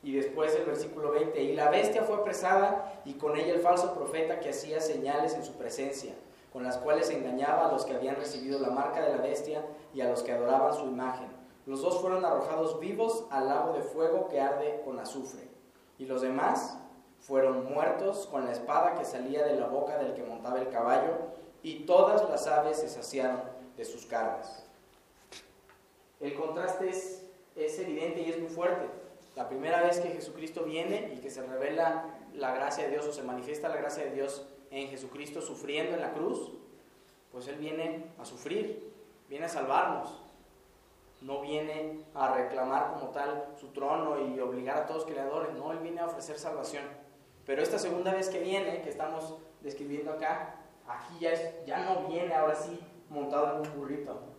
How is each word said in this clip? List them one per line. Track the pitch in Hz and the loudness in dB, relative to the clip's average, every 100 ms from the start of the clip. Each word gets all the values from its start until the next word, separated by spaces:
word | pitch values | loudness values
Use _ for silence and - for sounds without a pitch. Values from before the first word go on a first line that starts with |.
| 147 | 0
Y | 135 | 0
después | 139 156 156 156 | 0 2 4 4
el | 147 | 2
versículo | 147 151 151 147 | 0 -4 -2 2
veinte, | 151 156 151 | 2 2 2
"Y | 135 - | 0 4
la | - | 6
bestia | 202 214 226 | 6 4 2
fue | 220 208 | 2 2
apresada, | 208 185 185 190 196 - - - 143 | 0 0 4 6 6 2 -2 -8 -10
y | 139 | -4
con | 151 147 | 0 2
ella | 165 170 | 2 4
el | |
falso | 170 180 175 - | 6 6 6 0
profeta | - 160 160 165 | -2 0 0 0
que | 156 | -2
hacía | 135 151 156 | -4 -2 -2
señales | 156 139 135 143 160 | 0 0 0 2 2
en | - | 0
su | - | -6
presencia, | - 120 - 139 139 - - - - - | -8 -8 -4 -4 -4 -8 -12 -16 -20 -16
con | 131 | -6
las | 123 123 | -4 -2
cuales | 147 156 - | 2 4 4
engañaba | 135 127 127 143 151 - | 0 -2 0 2 4 4
a | |
los | 131 - | 2 0
que | 127 | -2
habían | 131 139 | -2 -2
recibido | - 131 131 139 | -4 -6 -4 0
la | 131 | 0
marca | 131 143 160 | 2 0 2
de | - - | 2 2
la | |
bestia | 143 147 151 151 147 - - 135 | 0 0 -2 -4 -6 -10 -12 -2
y | |
a | 123 | 0
los | 120 | 0
que | 120 | 0
adoraban | 120 120 135 135 - | 0 4 6 4 2
su | 135 | -2
imagen. | 123 127 - - - - - - | -2 -2 -4 -8 -14 -20 -20 -6
Los | 135 | 0
dos | 165 180 | 2 2
fueron | 185 185 | 2 2
arrojados | 180 139 143 156 160 - | 4 2 2 2 2 0
vivos | 175 202 226 226 - | -4 0 2 2 0
al | 139 135 | 0 2
lago | 143 - | 4 2
de | - | 0
fuego | - 151 165 165 - | -2 2 4 4 2
que | 139 | 2
arde | 139 143 147 147 135 | 2 2 0 -2 -4
con | 123 | -6
azufre. | 113 135 - - - - - - - _ | -8 -8 -8 -10 -16 -20 -20 -20 -20 _
Y | 131 | -4
los | 127 | 0
demás | 131 135 127 127 - - - - - - | 0 2 2 2 0 -8 -14 -20 -20 -20
fueron | - 135 135 127 127 | 0 6 6 4 0
muertos | 147 - - 190 - - | 2 4 4 2 -2 -2
con | 139 123 | -2 -2
la | |
espada | 120 - 123 - | -2 2 4 6
que | - - | 4 -4
salía | 127 131 147 | -4 -2 2
de | 147 131 | 4 4
la | - | 2
boca | 139 147 120 | 0 0 0
del | 113 | 0
que | - | -2
montaba | 120 117 117 127 | -6 -8 -4 -2
el | 127 | 0
caballo, | 117 117 135 - 170 - - - - | 2 4 4 4 0 -4 -10 -16 -12
y | 160 156 147 | -10 -8 8
todas | 180 - 208 160 | 10 10 8 4
las | 147 - | 2 4
aves | 127 - - | 4 4 2
se | - | 0
saciaron | - - 139 127 - - - - - | -4 -6 0 0 0 -4 -10 -16 -12
de | |
sus | 117 - - | -10 -10 -4
carnes". | - 95 - - - - - - - _ _ - - - - - - _ _ _ _ | -2 0 -2 -6 -14 -18 -20 -20 -20 _ _ -20 -20 -20 -20 -20 -20 _ _ _ _
El | 143 143 | -8 -4
contraste | 156 160 180 185 190 | -4 -2 -2 -2 -2
es, | 185 - - - - - - | -2 -6 -10 -14 -20 -18 -4
es | 151 190 | -2 -2
evidente | 180 151 165 165 | -4 -2 -2 -2
y | 165 | -2
es | 165 | -2
muy | 165 | -4
fuerte. | 160 175 180 - - - - - - | 0 2 2 -2 -8 -14 -20 -18 -8
La | 123 | -6
primera | 131 147 170 | -4 2 6
vez | 175 175 | 6 6
que | 175 | 2
Jesucristo | 165 147 - 160 170 | -2 -8 -8 -8 -4
viene | 160 160 175 208 214 | -4 -2 0 -2 -2
y | 127 | -8
que | 131 | -10
se | 127 127 | -10 -6
revela | 131 143 160 170 156 165 - - | -2 -2 2 2 2 -4 -10 -14
la | 147 135 139 | -4 -2 0
gracia | 139 147 143 | 0 0 -2
de | |
Dios | 147 151 | 0 -2
o | |
se | 143 | -4
manifiesta | 127 123 127 151 147 | -6 -6 -6 -6 -2
la | - | -2
gracia | 151 143 143 | -2 -2 -4
de | |
Dios | 131 139 - - - - | -2 -2 -4 -12 -16 -12
en | 139 139 | -8 -8
Jesucristo | 135 131 139 147 151 | -8 -12 -10 -10 -8
sufriendo | - - 139 147 - | -8 -8 -4 -2 0
en | 170 | -2
la | 151 | -2
cruz, | 110 170 254 - - - - - - - _ _ | -2 -2 -2 -6 -12 -18 -20 -20 -20 -20 _ _
pues | 127 127 | -14 -10
Él | 147 | -8
viene | 151 156 160 160 - - | -6 -4 -4 -4 -10 -14
a | |
sufrir, | 123 123 - 190 214 - - - - - - | -16 -10 -4 -2 -2 -6 -10 -18 -20 -20 -14
viene | 139 165 | -8 -4
a | |
salvarnos. | - 131 143 - - - - - - - - - _ _ _ - - | -2 2 4 4 0 -6 -12 -18 -20 -20 -20 -20 _ _ _ -20 -20
No | 131 143 | -8 -6
viene | 143 151 156 151 156 156 - | -4 -4 -4 -4 -6 -8 -12
a | 143 131 | 0 2
reclamar | - - 139 127 - - | 2 0 0 0 2 0
como | - 135 | -2 -6
tal | - 127 - - - | -4 -4 -4 -6 -12
su | - | -12
trono | - 139 160 156 143 135 | -4 0 0 0 0 -2
y | 127 | -2
obligar | 123 127 127 151 | -2 -2 -2 -2
a | 151 | -2
todos | 160 | -4
que | 160 | -4
le | 143 | -4
adoren. | 139 151 - - | -2 -2 -4 -6
No, | 143 | -6
Él | 165 | -6
viene | 165 170 | -6 -4
a | 170 | -4
ofrecer | 165 - 151 | -6 -8 -8
salvación. | 170 143 135 147 139 - - - - - - | -6 -6 -6 -6 -10 -12 -20 -20 -20 -20 -4
Pero | 139 | 0
esta | 156 - | 2 2
segunda | 180 175 180 | 0 0 0
vez | 190 190 | 2 0
que | 180 | -2
viene, | 175 190 175 165 | 0 0 0 -4
que | 151 | -6
estamos | 143 156 160 160 156 - - | -6 -4 -4 -8 -10 -16 -14
describiendo | 147 143 143 147 147 | -10 -8 -6 -6 -4
acá, | 156 156 160 160 - - - - | -2 0 -2 -4 -12 -18 -20 -12
aquí | - - 170 | -12 -12 -4
ya | 165 | 0
es, | 165 165 - - | 0 0 -6 -6
ya | - | -4
no | 185 180 - | 0 0 0
viene | 165 175 | -2 2
ahora | - 156 156 | 4 4 2
sí | 165 170 - - - | -2 -8 -12 -20 -10
montado | 147 - 147 147 151 | -6 0 2 2 2
en | 151 | -4
un | 143 | -6
burrito. | 135 147 - - - | -6 -6 -6 -10 -12